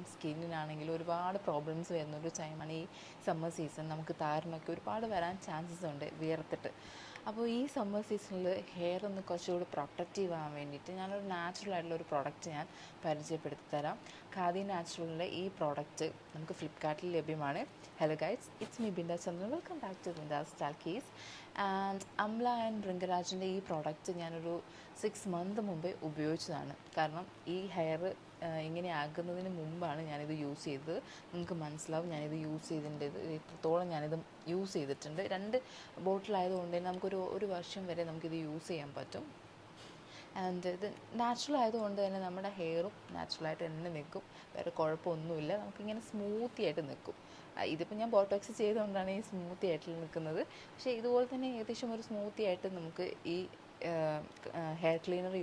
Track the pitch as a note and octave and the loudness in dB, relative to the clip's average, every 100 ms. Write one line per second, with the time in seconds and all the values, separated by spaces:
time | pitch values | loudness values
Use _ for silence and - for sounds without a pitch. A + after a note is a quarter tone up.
0 | F3 - E3 D3+ E3+ D#3+ D3+ D#3 D3+ E3 | -8 -4 -2 -2 -2 -2 -2 -2 0 0
1 | E3 E3+ F3+ G3 G3 D3 D3+ D#3+ F3 E3+ | 2 2 2 2 2 2 2 -2 0 0
2 | D3+ D3+ D#3+ - D#3 D#3 D#3 D#3+ F3 - | 0 -2 -2 -2 -6 -6 -4 -4 -4 -10
3 | - - - E3 E3 E3+ D#3 - D#3 D#3 | -14 -4 0 2 0 0 -2 -2 -4 -4
4 | D#3 E3 D#3 D3+ E3+ D#3+ - E3+ - G#3 | -2 0 4 4 2 -4 -2 -2 0 0
5 | A3+ G3 E3+ F#3+ - D#3 E3+ E3+ F3 C#3+ | 2 2 2 0 -2 -2 -2 -2 -2 -2
6 | D3+ - D#3+ D#3+ D#3 D#3+ - - - - | -4 -2 2 2 0 -2 -2 -6 -12 -12
7 | - - - G#3+ A#3 A#3 C#4 - G3+ G#3 | -12 -8 -6 0 2 4 2 2 2 2
8 | G#3+ G#3 - F#3 F3+ F#3 F#3 F3+ F3 F#3 | 2 -2 0 0 2 2 -2 0 2 2
9 | G#3 F#3+ F#3+ F3 - F3 F3 - C#3+ - | 0 -2 0 -2 2 2 2 0 -2 -2
10 | F3 - F#3 E3 D3+ D3 C#3+ C#3+ - F#3 | -2 2 2 2 0 -2 -4 -6 -6 -4
11 | F#3+ G3+ G3+ F3+ E3+ F#3 G3+ F3+ E3+ E3 | -2 -2 0 0 0 -2 0 0 2 -2
12 | E3 C#3+ C#3 D#3 E3+ D3 E3 - - - | 2 2 2 -2 -4 -4 -4 -8 -14 -4
13 | E3 D3+ D3+ D#3+ D3+ C#3 - D3 D3 G#3+ | 0 2 2 -2 -2 -6 -2 0 2 -2
14 | - - - G3 F3 F3+ G3 F#3 E3+ - | -8 -14 -10 2 4 4 2 0 -2 -2
15 | E3 D#3+ F3+ E3 F#3+ - D#3 C#3+ D3 - | -2 0 0 0 -2 2 2 2 -2 -2
16 | D#3+ - - D#3 D#3+ F#3 D3+ - D#3 F3 | -2 -2 -10 -8 -6 -4 -4 0 0 0
17 | F3+ E3+ D3+ D#3 C#3+ D#3 - - - - | 2 2 2 0 2 0 -2 -8 -16 2
18 | D#3 D#3 D#3 A#3 - - G#3+ - A3 F3+ | 4 4 2 0 -4 -8 -8 0 0 2
19 | E3+ E3+ F3+ F3 G3+ D#4 - E4+ G#3+ F#3 | 2 0 0 -2 -2 -2 -2 -6 -4 -4
20 | F#3+ E3 D3+ D3 D#3 - D3 D3+ E3 G3+ | -4 -4 -2 -2 -2 -2 -2 -2 -2 -2
21 | - - - - - - G3+ F#3+ G3 G3 | -4 -12 -12 -12 -8 0 2 4 2 0
22 | - - G#3 A3 A#3+ A#3+ A3+ G#3+ G3 F3+ | -4 0 0 4 4 4 2 0 0 0
23 | F#3 F3+ F3 F#3 F#3+ F#3+ F#3+ D#3+ D3+ D3+ | 4 4 2 0 2 0 2 0 2 -2
24 | - F3 E3 E3 E3 E3+ - - - - | -2 -2 -2 -2 0 -2 -4 -14 -16 -2
25 | G#3+ - G3+ F3 F3+ G#3 G#3 E3 F3+ - | -2 0 0 0 0 0 0 0 0 -2
26 | D#3 D3+ D3+ D#3+ - D3 C#3 - - - | -2 2 2 2 0 -2 -2 -8 -4 2
27 | D#3 D#3+ F#3+ - - F3+ F#3+ F3 D#3+ D#3+ | 2 2 -6 -10 -2 -2 0 2 2 4
28 | F#3 - - - E3 D#3+ D#3 E3+ F3+ D#3+ | 0 -2 -10 -6 -2 -2 -2 -2 0 0
29 | D3+ D#3 F3 F3 F#3 F3+ D#3 E3+ E3+ D3 | 0 0 -2 -2 -2 -2 -4 -2 0 0
30 | D#3+ D3 D3 D#3 C#3+ D3 - C#3 D3+ F#3 | -2 -2 -2 0 0 -2 -2 -2 -2 -2
31 | - - - F3 E3+ F3 D3+ D#3 - D#3+ | -4 -14 -8 -4 -2 -2 -2 -4 0 0
32 | F3 D#3 D3+ D#3+ D#3 D#3 - D#3+ D3+ D3 | 0 -2 -2 -2 -2 -2 -2 -2 -2 -2
33 | C#3+ F3 D#3+ D#3 - E3 D#3+ E3+ F3+ D#3+ | -2 -2 -2 -4 -6 -2 4 4 4 0
34 | D3+ D#3+ D#3 - - F3 F#3+ F#3+ C#3 C#3 | 2 0 -2 -10 0 0 2 0 0 0
35 | D3+ D#3 G3+ F#3 G#3 B3 B3+ - - - | -2 -2 0 0 2 0 0 -10 -12 -2
36 | F3+ G3 G3 G3+ F#3 F#3 F3 F3 F3+ F#3 | 2 4 4 4 4 4 2 2 2 0
37 | F#3+ F#3+ F#3 G3 G3+ F3+ E3+ G3+ F#3 E3+ | 0 2 2 2 2 0 -2 -4 -2 0
38 | E3+ D#3+ E3 E3 D#3 D#3 - E3+ C#3+ C#3 | 0 0 -2 0 0 -2 -2 -2 -2 -6
39 | C3 - D4+ - - - - - - - | -6 -6 -8 -12 -16 -18 -18 -16 -16 -14
40 | - - - F#3+ F#3 F3+ F3+ F3+ G3+ - | -14 -14 -10 -2 0 2 0 0 -2 -4
41 | - A3+ A#3+ A#3+ - D4 A3+ A3+ G#3 G3+ | -6 2 4 4 4 6 6 6 2 4
42 | G3 F#3+ F#3 F3+ G3 G3 E3 E3 F#3 - | 2 2 0 0 -2 0 2 4 2 -2
43 | - F3 E3 - D#3+ D#3+ E3+ D#3+ F3 D#3+ | -8 -6 -4 -2 -2 0 -2 -2 -2 -4
44 | D3 G3 - - - - - - D#3 D#3+ | -4 -6 -6 -14 -8 -2 -2 4 4 4
45 | F#3 E3 D#3+ D#3+ D3+ G3+ G#3 G3 G#3 A3 | 0 0 0 0 0 0 -2 -6 -4 -4
46 | A3 G#3+ G3+ G#3+ A#3+ - F#3+ D3+ C#3+ - | -4 -2 0 0 0 2 2 2 -2 -6
47 | - - - - - - G2+ D3+ E3 G#3+ | -8 -10 -12 -16 -10 -2 0 2 0 0
48 | A#3 A3 G3 G3+ - A3 G#3+ A3 G#3 G3 | 6 8 8 4 0 2 4 6 4 2
49 | F#3+ G3 A3 F#3+ F3 F#3 F#3+ D#3 - E3 | 2 0 -2 -4 -4 0 2 2 0 -4
50 | D#3+ E3 D#3+ E3 D#4 - - - C4 A#3 | -2 -2 0 0 0 -4 -14 -4 0 2
51 | A#3+ B3 B3 C4 C4 A#3+ A3 A3+ A#3+ A3+ | 6 6 6 2 0 0 -2 0 0 -2
52 | A3+ G#3+ G3+ G3+ G#3 F3+ F#3+ F#3 E3 E3 | -2 -2 -2 2 4 4 0 -2 -4 -2
53 | F3+ - - F3 F3+ - - - - E3 | -2 -2 -2 0 -2 -8 -16 -4 0 4
54 | D#3 D3+ D3+ - - - D#3+ D#3+ E3+ E3 | 4 2 -2 -8 -6 -2 -2 4 6 6
55 | F3 F3+ F#3 F#3 | 4 2 2 2